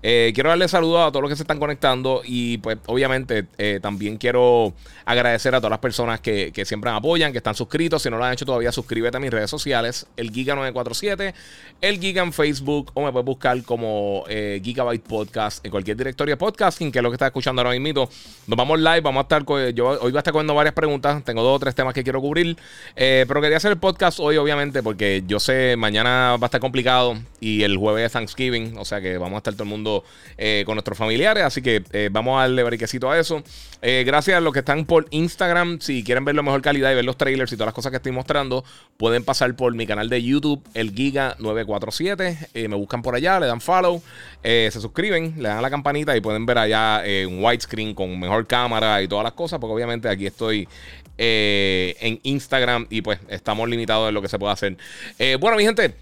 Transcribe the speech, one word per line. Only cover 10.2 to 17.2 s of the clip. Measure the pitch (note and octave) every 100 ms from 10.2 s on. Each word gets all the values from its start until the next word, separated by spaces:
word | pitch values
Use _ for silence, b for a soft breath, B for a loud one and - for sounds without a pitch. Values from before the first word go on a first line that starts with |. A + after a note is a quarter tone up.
| A#2
Giga | A2 C3
nueve | C#3 C3+
cuatro | B2 B2
siete, | - G3+ G3 G3 B B B B _
El | G3 G#3
Giga | F#3+ F#3
en | F3
Facebook, | - D3+ C#3 C3+ D3 C3+
o | -
me | C#3+
puedes | B2 B2
buscar | C3 C3+ B2
como, | A#2 A#2 A2+ G#2+ G2+ G2 F#2
eh, | G#2+ G#2 G2+
Gigabyte | G2+ B2 A#2+ A#2
Podcast | - A2 G#2 A2 G#2+ - G#2
en |
cualquier | G2+ F#2+ G#2+
directorio | C3 B2+ C#3+
de | C#3+
podcasting, | G#3 - G3 - D#3
que | B2+
es |
lo | A#2+
que |
estás | B2